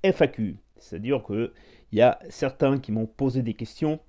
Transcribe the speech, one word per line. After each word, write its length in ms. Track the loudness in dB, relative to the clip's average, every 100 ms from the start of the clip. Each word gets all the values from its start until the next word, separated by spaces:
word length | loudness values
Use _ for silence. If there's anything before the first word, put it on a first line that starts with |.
| 2
F 140 | 4
A 60 | 0
Q. 300 | 0 -6 -6 _ _
C'est-à-dire 480 | -14 -10 -4 -4
que 280 | -2 -4 -4 -8 -20 -20 _
il 80 | 4
y 40 |
a 180 | 4 4 -10
certains 500 | -4 -4 0 2 2
qui 140 | -2
m'ont 140 | -4 -4
posé 360 | -2 -2 0
des 120 | -4
questions. 440 | -6 -10 -4 -4 -4